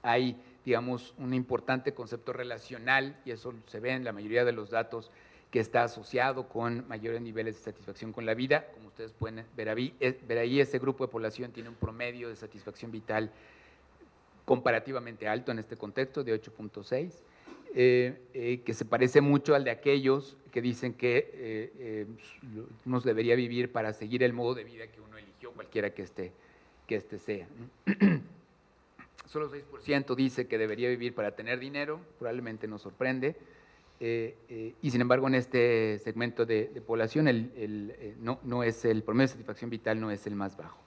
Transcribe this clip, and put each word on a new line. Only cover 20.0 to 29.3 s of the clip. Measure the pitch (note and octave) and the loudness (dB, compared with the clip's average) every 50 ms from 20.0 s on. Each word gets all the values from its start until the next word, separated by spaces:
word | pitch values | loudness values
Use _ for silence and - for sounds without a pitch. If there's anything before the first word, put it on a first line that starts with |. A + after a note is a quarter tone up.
| C3+ C3 C3+ C#3+ C#3 - - - - - | 6 4 4 4 0 -8 -20 -20 -20 -6
que | - B2 | -4 0
dicen | A#2 B2 A#2+ B2 B2+ B2 A2 | 0 0 0 0 -4 -6 -4
que, | - A#2+ B2 A#2+ C3 D3 - | 0 0 4 4 4 2 0
eh, | - - B2+ A2 A2 G#2+ A2+ - - C#3 | -8 -10 -8 -6 -6 -6 -6 -8 -12 -12
eh, | B2+ A2+ G#2+ G#2+ G#2 G#2+ A2+ A2 - - - - - B2 A2 G#2+ A#2 C3+ A#2 - - | -10 -8 -6 -6 -6 -8 -12 -16 -16 -18 -18 -16 -16 -12 -12 -12 -12 -12 -16 -10 -4
uno | B2+ B2+ B2 | 0 0 2
debería | B2 B2+ A2 A2 A2+ A#2 A#2+ | 2 2 2 4 6 6 6
vivir | B2+ B2 A#2+ A#2+ B2 B2 B2 | 4 4 0 0 -2 -2 0
para | - A#2 A2 G#2+ | -2 -2 -2 -2
seguir | G#2 - A2 G#2+ A#2+ B2 B2+ | -4 -6 -6 -4 2 4 4
el | B2 | 4
modo | A#2+ A#2+ A#2+ A#2+ B2+ | 4 2 0 -2 -2
de | A#2+ G#2 | -2 -8
vida | A#2 A#2 A2+ A2+ A2 | -14 -16 -16 -18 -18
que | - A2 | -18 -20
uno | A2 G#2+ A2 G#2+ | -20 -20 -20 -20
eligió, | G#2 G2 - - B2 A#2+ | -20 -20 -20 -16 -16 -16
cualquiera | - - G2+ - - A2+ G2+ G2+ | -14 -14 -16 -2 0 0 0 0
que | - - | -2 -6
este, | F#2+ F2+ - - F#2 F2+ - - - - - - - - _ - _ - | -12 -10 -8 -8 -8 -8 -10 -18 -20 -20 -20 -20 -20 -20 _ -20 _ -4
que | A2+ | -4
este | G2+ - - G#2+ G2 | -4 -4 -6 -14 -10
sea, | - - G#2+ G2 F2 - G2+ A#2 A#2 - _ _ _ | -6 -6 -6 -6 -6 -12 -16 -16 -18 -18 _ _ _
¿no? | F#3+ G3+ - G3+ G3 E3 C3+ | -2 4 6 6 6 6 4
<clears throat> | - - - - _ _ _ _ _ _ _ _ _ _ _ - - _ _ - - | -2 -10 -18 -20 _ _ _ _ _ _ _ _ _ _ _ -20 -20 _ _ -20 -20
Solo | - | -10